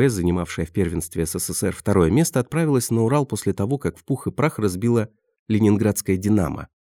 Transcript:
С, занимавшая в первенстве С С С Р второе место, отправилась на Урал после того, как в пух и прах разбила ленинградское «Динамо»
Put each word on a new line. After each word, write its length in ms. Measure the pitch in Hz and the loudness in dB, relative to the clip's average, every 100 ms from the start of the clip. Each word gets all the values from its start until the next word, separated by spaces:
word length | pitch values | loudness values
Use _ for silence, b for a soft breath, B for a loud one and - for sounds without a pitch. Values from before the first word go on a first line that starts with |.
| 131 | 2
С, 60 | |
занимавшая 540 | 101 87 90 85 - 82 | 2 0 0 -4 -6 -6
в 80 | |
первенстве 520 | - 90 85 - 85 80 | -2 -2 -2 -6 -6 -4
С 140 | 90 | -4
С 140 | - | -6
С 100 | 85 | -4
Р 100 | 95 | -4
второе 380 | - - 98 80 | -4 2 4 6
место, 300 | 117 165 131 | 4 2 0
отправилась 500 | 120 156 160 135 - | -2 -2 2 0 2
на 120 | 117 | 0
Урал 220 | 113 147 135 | 2 2 0
после 280 | 104 - | -2 -4
того, 240 | 95 101 139 | -2 -2 -2
как 200 | 85 - | -4 -6
в 60 | |
пух 240 | - 139 - | -6 -4 -4
и 40 | |
прах 280 | - 151 - | -2 -2 0
разбила 500 | 104 90 117 117 104 _ _ _ - | -2 0 0 0 -2 _ _ _ -2
ленинградское 680 | 107 107 104 104 98 - 95 | 2 4 4 2 0 -2 -2
«Динамо» 500 | 101 104 80 - - _ | 2 0 0 -6 -14 _